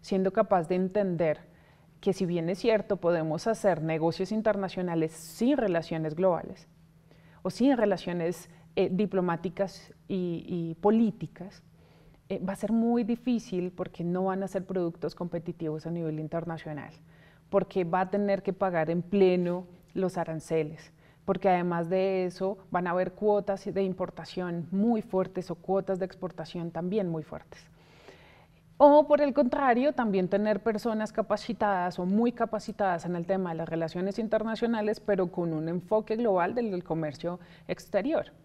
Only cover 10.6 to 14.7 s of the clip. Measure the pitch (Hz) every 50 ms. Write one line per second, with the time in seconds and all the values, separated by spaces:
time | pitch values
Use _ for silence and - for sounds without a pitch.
10.6 | 165 165 165 - - 208 214 226 233 214 185 - 160 151 - - 175 202 - -
11.6 | _ - - - - - - - - - - - _ _ 196 180 175 190 196 -
12.6 | - 202 220 226 226 233 233 240 240 202 240 233 - 254 247 226 - - - 180
13.6 | 180 180 180 - 185 180 - - 170 175 175 180 190 190 185 190 196 185 - 196
14.6 | 185 -